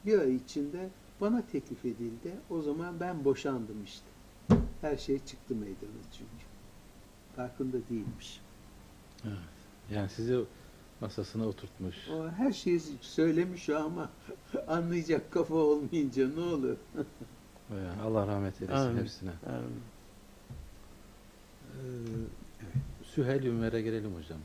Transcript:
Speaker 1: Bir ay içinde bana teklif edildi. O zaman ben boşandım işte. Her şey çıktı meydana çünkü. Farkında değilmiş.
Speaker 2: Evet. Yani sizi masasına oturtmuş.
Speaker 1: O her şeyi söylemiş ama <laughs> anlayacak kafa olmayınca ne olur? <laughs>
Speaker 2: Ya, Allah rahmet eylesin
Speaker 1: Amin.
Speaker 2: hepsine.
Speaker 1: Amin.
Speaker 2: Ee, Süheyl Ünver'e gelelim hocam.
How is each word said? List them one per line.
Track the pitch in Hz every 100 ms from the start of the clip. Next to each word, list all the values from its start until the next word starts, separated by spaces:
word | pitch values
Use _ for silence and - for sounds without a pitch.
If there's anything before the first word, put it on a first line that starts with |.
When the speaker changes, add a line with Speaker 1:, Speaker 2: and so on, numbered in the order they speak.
| 202
Speaker 1:
Bir | 208
ay | 139
içinde | 127 - 151 143 175 190 - - -
bana | 202 240 -
teklif | - - -
edildi. | 123 117 117 117 170 196 -
O | 165
zaman | 147 151 175 170
ben | 175 170
boşandım | 139 131 143 131 110 107
işte. | 101 - - - - - - 220 - -
Her | 151 139
şey | - 135
çıktı | - - -
meydana | 113 101 95 101 110 104
çünkü. | - - - - - - - - - - - - -
Farkında | 123 - 131 123 -
değilmiş. | 113 101 - - - - - - - - - - -
Speaker 2:
Evet. | 110 101 85 - - - -
Yani | 104 98
sizi | - 117 127 107 - - - - -
masasına | 107 104 95 110 110
oturtmuş. | 101 - - 92 - -
Speaker 1:
O | 160 160
her | 175 262
şeyi | 196 180 175 156 135
söylemiş | - - 165 160 185 180 -
ama | 151 156 175 156 - - -
<laughs> | - - -
anlayacak | 165 170 175 160 151 -
kafa | 175 165
olmayınca | 160 151 151 139 165 139 123 131
ne | 156
olur? | 175 156 127 117 -
<laughs> | 156 139 - 110 - - - -
Speaker 2:
Ya, | 101 92 95
Allah | 110 110 101
rahmet | 101 98 -
eylesin | - 135
Speaker 1:
Amin. | 131 120
Speaker 2:
hepsine. | 110 - 92 82 -
Speaker 1:
Amin. | 123 120 117 120 - - - - - - - - - - - - - - - - - -
Speaker 2:
Ee, | 131 127 123 117 110 110 - - - 104 131 - -
Süheyl | - - 127 139
Ünver'e | 131 117 113 113
gelelim | 110 110 107
hocam. | 87 78 78